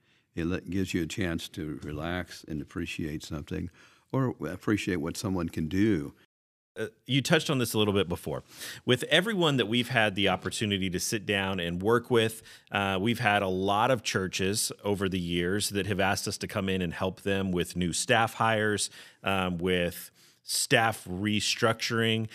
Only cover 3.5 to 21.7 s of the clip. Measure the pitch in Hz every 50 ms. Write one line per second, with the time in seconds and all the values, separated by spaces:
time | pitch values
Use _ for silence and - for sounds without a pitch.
3.5 | 90 87 85 90 - - - - - _ _ _ - 131 135 120 - - 76 78
4.5 | 87 90 - - 107 101 - - 90 85 71 82 92 - - 92 95 92 85 85
5.5 | - - 80 76 87 95 104 113 101 80 71 69 - _ _ _ _ _ _ _
6.5 | _ _ _ _ - 98 110 - - _ _ - 123 139 127 - 165 156 156 -
7.5 | 151 131 120 - - 110 107 104 98 101 92 80 87 - - - 69 64 - -
8.5 | - - - - - - - 117 127 123 - - 147 165 185 226 220 185 170 151
9.5 | 143 127 107 101 117 123 117 120 127 120 107 107 92 101 98 95 90 85 - -
10.5 | - - 113 104 101 95 95 95 85 87 - - 120 107 98 104 101 98 98 95
11.5 | 98 95 85 85 87 87 92 107 117 120 117 - 127 117 113 110 - - - -
12.5 | - - _ - - 101 98 98 95 92 95 120 117 113 113 104 104 101 101 92
13.5 | 95 92 95 98 101 104 113 127 131 107 - - - 107 95 90 - - 95 92
14.5 | 104 113 - - - - - 101 104 92 101 95 90 92 85 85 87 87 87 87
15.5 | 98 104 101 - 104 101 92 104 104 90 98 95 101 - - 110 101 - - 90
16.5 | - 110 95 95 95 92 90 82 80 - 95 95 92 - - 98 98 98 95 98
17.5 | 90 87 82 - - 87 90 85 76 - - - 123 110 117 110 - - 117 113
18.5 | 113 107 107 107 104 98 - - - - - - - _ - 95 98 95 92 92
19.5 | 90 82 90 92 90 90 87 85 87 - - - _ _ - - _ _ _ -
20.5 | - - - - 139 120 113 113 107 - - 92 90 90 101 107 107 104 - -
21.5 | - - 120 113